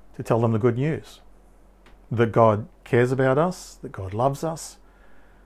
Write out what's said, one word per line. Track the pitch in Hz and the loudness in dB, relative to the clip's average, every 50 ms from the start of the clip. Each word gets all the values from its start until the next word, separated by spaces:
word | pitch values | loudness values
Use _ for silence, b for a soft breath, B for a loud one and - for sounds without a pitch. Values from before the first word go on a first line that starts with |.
| b b - | b b -16
to | - 123 | -10 -4
tell | - 127 113 | -2 0 2
them | 117 113 113 | 2 2 2
the | 110 | 2
good | 110 123 110 117 | 2 0 0 0
news, | 131 156 156 - - - - - - - - - - - - - - - _ _ - - - - - - | -2 -4 -4 -6 -8 -12 -20 -20 -20 -20 -20 -20 -20 -20 -20 -20 -20 -20 _ _ -20 -20 -20 -20 -12 -6
that | 127 110 120 113 | -2 0 0 2
God | 101 120 117 113 107 104 113 - - _ - | 4 4 4 6 4 2 -2 -8 -16 _ -6
cares | - - 120 123 123 | 0 2 2 2 2
about | 131 127 135 131 131 139 | 2 0 0 2 2 2
us, | 160 185 180 - - - - - | 0 0 -2 -6 -12 -20 -20 -18
that | - 131 | -18 -16
God | - - 95 92 98 | -14 -12 -12 -8 -4
loves | 107 120 139 139 139 - | -2 -2 -2 -2 -4 -6
us, | 160 165 - - - - - b b b b b b b b b b b b b | -8 -8 -10 -12 -18 -20 -20 b b b b b b b b b b b b b